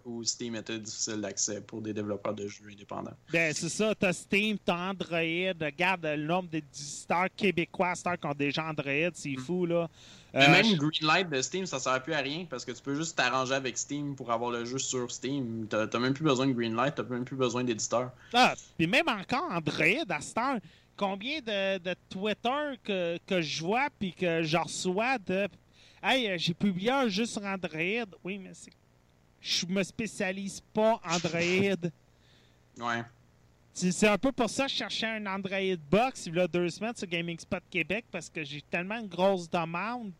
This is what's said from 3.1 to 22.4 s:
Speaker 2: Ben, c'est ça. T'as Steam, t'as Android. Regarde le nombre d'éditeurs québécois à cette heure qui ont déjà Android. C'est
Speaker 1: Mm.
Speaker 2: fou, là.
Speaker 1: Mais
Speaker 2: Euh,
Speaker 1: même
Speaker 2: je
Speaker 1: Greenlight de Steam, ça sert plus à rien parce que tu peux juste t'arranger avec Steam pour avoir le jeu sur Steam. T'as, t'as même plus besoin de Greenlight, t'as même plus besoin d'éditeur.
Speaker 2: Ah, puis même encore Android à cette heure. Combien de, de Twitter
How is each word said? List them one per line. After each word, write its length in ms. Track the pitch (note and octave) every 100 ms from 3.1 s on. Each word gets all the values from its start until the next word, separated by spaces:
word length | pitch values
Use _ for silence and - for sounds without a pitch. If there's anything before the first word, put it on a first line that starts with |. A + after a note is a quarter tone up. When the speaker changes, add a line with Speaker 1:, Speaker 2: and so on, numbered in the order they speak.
| - -
Speaker 2:
Ben, 200 | E3 D#3+ D3
c'est 140 | E3
ça. 260 | - G#3+ G3+
T'as 180 | F#3+
Steam, 460 | E3+ - G3+ G#3+ G3+
t'as 280 | - F3 F#3
Android. 260 | F#3+ D#3+ E3 E3 E3+ F#3+ E3+
Regarde 460 | D3+ C#3 F3+ F#3 D#3+
le 220 | D3+ D3+
nombre 200 | F3+ F3+
d'éditeurs 800 | D#3 D3 - C#3+ - - F3 F#3 -
québécois 540 | G3+ E3+ E3 - F3+
à 60 | F3
cette 100 | F3+
heure 140 | F3
qui 80 | D#3
ont 80 | C#3+
déjà 300 | C#3+ C#3 D#3+
Android. 400 | D3+ C#3 C#3 F3 -
C'est 140 | D3
Speaker 1:
Mm. 80 | B2+
Speaker 2:
fou, 260 | B2+ F3+ F3
là. 240 | E3+ E3 - - - -
Speaker 1:
Mais 140 | C3+ C#3
Speaker 2:
Euh, 40 |
Speaker 1:
même 140 | C#3+ A3+
Speaker 2:
je 80 | F3
Speaker 1:
Greenlight 520 | D3+ - D#3 E3+ F#3
de 140 | C3+
Steam, 240 | C3 F#3 F3+
ça 140 | C#3
sert 240 | C3 C3
plus 100 | C3+
à 60 | D#3
rien 260 | C3+ D#3 F3+
parce 160 | B2
que 80 | B2+
tu 120 | A2+
peux 100 | C#3
juste 240 | C#3+ D#3+ -
t'arranger 380 | B2 C3 B2+ C3+
avec 200 | C3 -
Steam 360 | - C#3+ C#3+ C3+
pour 160 | A#2
avoir 200 | A#2 A#2+
le 120 | A#2+
jeu 140 | A#2+ C3
sur 340 | - B2+ B2
Steam. 540 | - B2 C#3+ A#2+ A2+ G#2+
T'as, 200 | G#2+ G#2+
t'as 100 | A#2
même 160 | C3
plus 100 | C#3
besoin 220 | D#3+ B2 C3+
de 60 |
Greenlight, 420 | A#2+ A#2 A2+ C3+
t'as 80 | D3
même 240 | G#2+ B2 B2
plus 100 | C3+
besoin 280 | B2 A#2+
d'éditeur. 480 | B2+ G#2+ - A#2 B2+ - -
Speaker 2:
Ah, 220 | A#3+ A3 C3 - -
puis 80 | E3
même 220 | B3+ E4
encore 400 | G#3+ F3 B3+ D#4+
Android 540 | F3 D3+ - D#3+ B3+ B3+
à 140 | D3
cette 160 | - -
heure. 220 | B3+ A#3+ - - _ -
Combien 440 | G3 G3 A#3+ D#4
de, 400 | A3+ G3+ G3 F#3+
de 160 | F3 F3 -
Twitter 680 | F#3+ G#3+ G3+